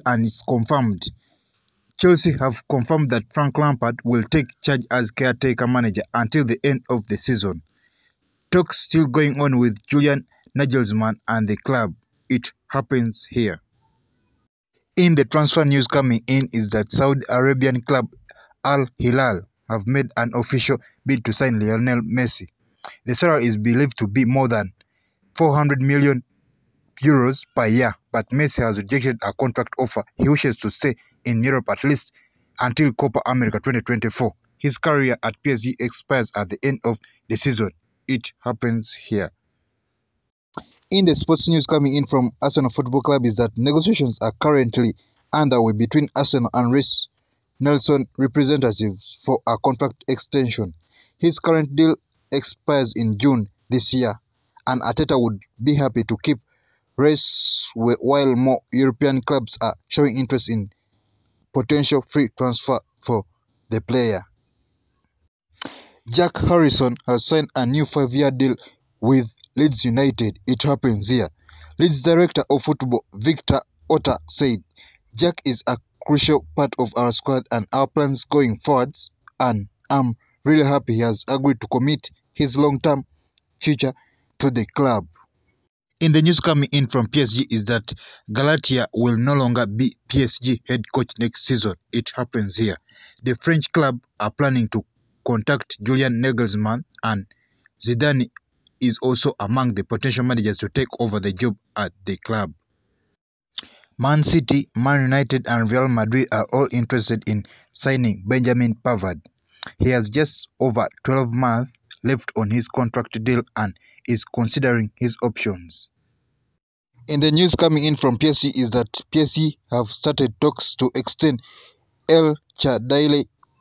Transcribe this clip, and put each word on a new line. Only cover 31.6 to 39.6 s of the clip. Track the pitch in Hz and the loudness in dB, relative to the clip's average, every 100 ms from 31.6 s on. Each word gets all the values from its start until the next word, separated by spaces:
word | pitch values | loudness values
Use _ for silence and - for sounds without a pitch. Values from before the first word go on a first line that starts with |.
| - | -2
at | - | -2
least | 139 143 - _ _ _ _ - | -2 -2 -4 _ _ _ _ -6
until | 127 120 147 | -4 0 0
Copa | 120 135 - - | 0 -2 -2 -2
America | 127 113 123 | 0 0 -2
twenty | 135 123 | -2 -4
twenty-four. | - 117 110 - 117 - _ _ | -2 -2 -2 -2 -4 -4 _ _
His | 147 123 | -6 -2
career | 165 147 131 117 | 0 0 0 -2
at | 113 101 | -6 -6
P | 143 | -4
S | 123 | -2
G | 120 127 | -4 -4
expires | 117 - - 135 107 104 | -6 -8 -2 -2 -2 -4
at | 95 | -6
the | 101 | -4
end | 135 135 | -4 -2
of | 120 110 _ _ - | -4 -4 _ _ -8
the | 110 | -4
season. | 143 113 101 - _ _ - | -2 -2 -4 -6 _ _ -6
It | 127 - - | -6 -6 -10
happens | 123 117 120 113 110 | -8 -4 -2 -2 -4
here. | - - 107 90 - _ _ | -12 -6 -4 -4 -10 _ _